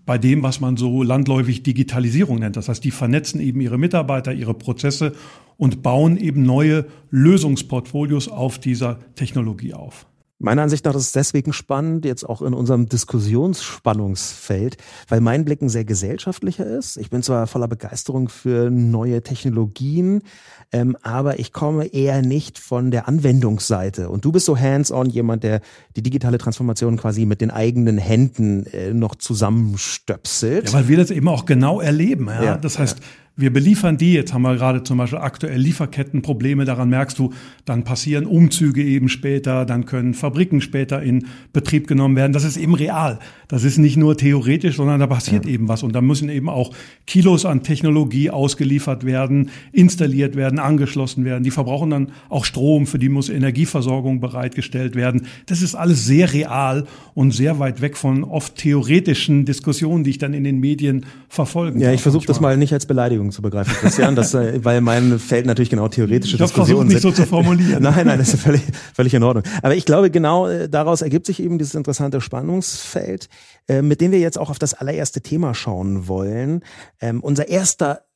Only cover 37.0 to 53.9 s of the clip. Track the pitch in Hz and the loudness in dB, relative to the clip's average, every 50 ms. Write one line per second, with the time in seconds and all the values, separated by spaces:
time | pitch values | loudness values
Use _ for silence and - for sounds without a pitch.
37 | 139 135 - - 131 123 - - - - - _ - - 120 117 117 117 127 - | 0 -2 -2 -2 -2 -2 -4 -6 -20 -20 -20 _ -8 -6 -4 -4 -2 -4 -4 -4
38 | - 151 147 143 147 - 185 165 170 147 - - 170 147 127 135 143 143 135 139 | -2 -2 -2 -2 0 2 4 6 6 4 4 2 0 0 2 0 0 0 0 2
39 | 127 127 - - 143 139 139 139 139 135 131 127 127 117 123 120 123 - - 127 | 2 0 -2 -2 -4 -2 -2 -2 -2 -2 -2 -2 -2 -2 -2 -4 -4 -4 -4 -4
40 | 123 123 120 - - 143 120 151 185 185 160 139 - - - 135 135 127 139 139 | -2 -2 -2 -2 -4 -4 0 0 0 2 2 0 -2 -2 -2 -4 -2 -2 -4 -4
41 | 151 131 123 127 123 - - - - - - 143 - - - 151 151 - 151 135 | -2 0 0 0 0 -2 -10 -20 -12 -6 -4 -4 -2 0 0 -2 0 2 0 2
42 | 139 135 135 131 135 139 139 147 147 156 135 165 165 151 175 135 151 - - 160 | 2 2 2 2 2 2 2 0 0 -2 -4 -2 0 2 2 2 2 -2 -2 -2
43 | 160 151 151 110 - - - - - - 143 123 113 139 120 160 151 147 131 160 | -2 -4 -4 -6 -12 -18 -20 -20 -10 -6 -2 0 0 2 4 6 6 6 6 4
44 | 156 151 151 147 135 139 143 143 117 123 143 165 - - 131 143 139 143 147 139 | 4 4 4 4 2 2 2 2 2 0 0 0 0 -2 -2 0 0 0 2 2
45 | 143 123 131 120 - - 208 202 165 170 131 110 113 110 113 113 135 117 110 123 | 2 2 0 0 0 0 0 0 0 0 -2 -2 0 0 -2 -2 -2 -2 0 2
46 | 123 135 147 139 151 143 147 139 131 160 - 127 123 - - - - - - _ | 2 2 2 2 0 -2 -4 -4 -4 -2 -2 -2 -2 -4 -4 -16 -20 -20 -20 _
47 | _ - - 185 170 190 180 143 - 185 147 131 - - 151 135 - 156 151 156 | _ 0 4 6 6 6 6 4 2 2 0 0 0 -2 -2 0 0 2 2 2
48 | 151 123 107 135 143 151 - 143 139 139 139 - 147 135 143 147 143 143 135 113 | 2 0 0 0 0 0 0 0 -2 -2 -2 -2 0 0 0 0 -2 -2 -6 -4
49 | 127 131 131 131 135 131 139 143 139 139 - - - - - - 180 175 - - | -4 -2 -2 -2 0 0 2 0 0 0 -4 -14 -14 -2 4 6 6 6 6 4
50 | 160 139 131 135 139 135 - 139 135 135 127 151 139 139 156 147 143 - - 143 | 0 0 2 0 0 0 -2 -2 -2 -2 -2 0 0 2 2 2 2 0 -2 -2
51 | 135 127 - 131 127 131 127 123 123 131 127 156 131 120 135 143 170 160 151 143 | -4 -4 -2 -2 -2 -2 -2 -2 -2 -2 -2 -2 -2 -2 -2 -2 -2 0 0 0
52 | 135 - - - - - - 135 110 - - - 127 147 156 147 143 139 - 135 | -2 -4 -6 -14 -12 -6 -4 -4 -4 -4 -2 0 2 4 4 4 2 0 0 0
53 | 123 135 139 139 131 - - 139 131 135 120 127 170 - - 151 120 127 | 0 0 0 0 -2 -2 -2 -2 0 0 0 0 0 0 0 -2 -2 -2